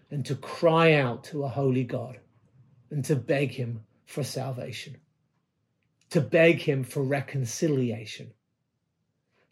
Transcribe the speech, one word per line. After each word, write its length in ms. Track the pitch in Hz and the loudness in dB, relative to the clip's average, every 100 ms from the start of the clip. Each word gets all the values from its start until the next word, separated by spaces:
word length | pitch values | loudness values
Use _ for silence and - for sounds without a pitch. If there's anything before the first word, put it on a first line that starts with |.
| _ | _
and 140 | 143 135 | -8 -6
to 100 | 131 | -8
cry 580 | - - 170 165 165 | -8 0 4 6 6
out 300 | 147 127 117 - | 6 2 -2 -8
to 180 | 151 | -6
a 60 | 139 | -4
holy 340 | 131 135 127 | 0 2 2
God 360 | 120 120 117 - _ _ _ _ _ _ _ | 0 -4 -8 -14 _ _ _ _ _ _ _
and 120 | 147 | -6
to 120 | 127 135 | 0 0
beg 360 | 110 143 135 | 0 0 0
him 300 | 127 117 113 - _ - | -4 -6 -8 -14 _ -12
for 180 | - | -8
salvation, 720 | 131 131 127 120 - 107 156 - _ _ _ _ _ _ _ _ _ _ _ | -6 -6 -6 -8 -10 -10 -14 -18 _ _ _ _ _ _ _ _ _ _ _
to 120 | 165 | 0
beg 380 | 113 165 165 160 | 4 6 6 6
him 240 | 156 135 | 0 -2
for 200 | 127 143 | -2 -4
reconciliation, 1300 | 135 143 - 139 117 - 165 135 120 113 107 - 113 - _ _ _ _ _ _ _ _ _ _ _ | -2 -2 -2 -4 -4 -2 0 2 0 -4 -10 -14 -16 -20 _ _ _ _ _ _ _ _ _ _ _